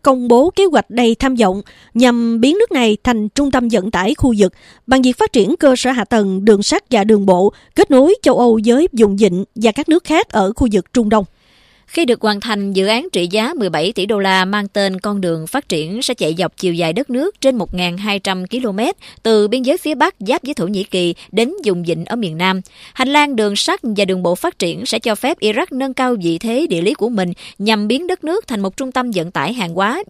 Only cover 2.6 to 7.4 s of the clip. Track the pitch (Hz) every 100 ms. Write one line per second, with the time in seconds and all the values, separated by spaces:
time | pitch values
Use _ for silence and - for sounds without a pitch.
2.6 | 466 294 226 214 254 226 208 - 285 254
3.6 | 240 214 190 180 202 294 269 208 185 _
4.6 | - _ - 262 254 - 427 247 196 339
5.6 | 285 254 254 247 - 226 196 190 214 202
6.6 | 208 339 - 233 214 208 196 180